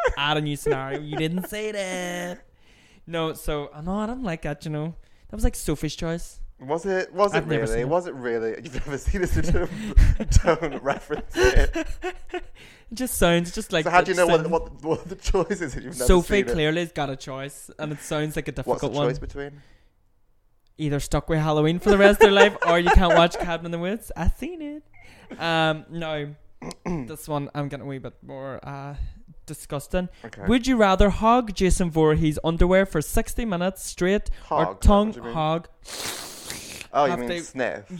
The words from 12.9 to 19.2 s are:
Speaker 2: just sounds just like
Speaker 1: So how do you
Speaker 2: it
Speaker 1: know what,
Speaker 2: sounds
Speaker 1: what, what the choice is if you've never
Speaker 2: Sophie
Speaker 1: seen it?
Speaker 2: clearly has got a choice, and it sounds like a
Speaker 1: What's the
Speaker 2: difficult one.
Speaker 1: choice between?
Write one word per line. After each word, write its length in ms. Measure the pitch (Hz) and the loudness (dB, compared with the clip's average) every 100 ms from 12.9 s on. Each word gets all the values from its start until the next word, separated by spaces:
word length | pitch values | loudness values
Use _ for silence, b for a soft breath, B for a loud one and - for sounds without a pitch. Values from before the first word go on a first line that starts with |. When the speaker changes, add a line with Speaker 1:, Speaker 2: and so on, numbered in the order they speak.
Speaker 2:
just 240 | 226 254 - | -6 -4 2
sounds 340 | 175 170 170 | 4 4 0
just 200 | - - | -6 -4
like 120 | 170 | -2
Speaker 1:
So 60 | 165 | 4
how 100 | 175 | 4
do 100 | 180 | 4
you 20 | |
Speaker 2:
it 20 | 175 | 4
Speaker 1:
know 100 | 170 | 4
what, 100 | 165 | 4
Speaker 2:
sounds 80 | 165 | 4
Speaker 1:
what, 340 | 165 - - | -2 -4 -8
what 260 | 151 156 165 | -4 -4 -6
the 80 | 190 | -6
choice 440 | - 196 165 202 | 0 0 0 -2
is 160 | 160 135 | -6 -8
if 80 | |
you've 80 | 123 131 | -10 0
never 60 | 127 | 4
Speaker 2:
Sophie 300 | 180 170 202 | 4 4 0
Speaker 1:
seen 60 | 196 | 0
it? 40 | |
Speaker 2:
clearly 280 | 170 151 165 | 0 0 0
has 120 | 170 | -4
got 180 | 160 143 | -4 -6
a 60 | 135 | -6
choice, 540 | - 135 139 - - - | -12 -12 -12 -14 -18 -10
and 140 | 151 | -8
it 80 | 147 | -8
sounds 360 | - 156 151 151 | -6 -4 -4 -4
like 120 | 151 | -8
a 40 | |
Speaker 1:
What's 280 | 139 123 120 | -6 -4 -2
the 80 | 143 | -2
Speaker 2:
difficult 40 | |
one. 140 | 127 131 | 0 -2
Speaker 1:
choice 100 | |
between? 420 | 143 | -2